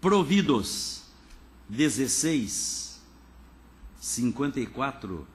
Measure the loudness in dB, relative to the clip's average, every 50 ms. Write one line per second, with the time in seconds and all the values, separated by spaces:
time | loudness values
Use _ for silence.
0 | 4 4 4 4 4 6 4 4 6 6 4 2 2 0 -4 -4 -6 -6 -8 -10
1 | -14 -20 -20 -20 -20 -20 -20 -20 -20 -20 -20 -20 -14 -12 0 2 2 2 4 2
2 | 0 0 0 0 2 2 2 0 0 -2 -4 -4 -4 -4 -4 -6 -8 -10 -14 -18
3 | -20 -20 -20 -20 -20 -20 -20 -20 -20 -20 -20 -20 -20 -20 -20 -20 -20 -20 -18 -12
4 | -8 -6 -4 0 0 0 0 0 -2 -2 0 -2 -4 -4 -4 -4 -4 -4 -4 -8
5 | -8 -8 -8 -8 -10 -12 -16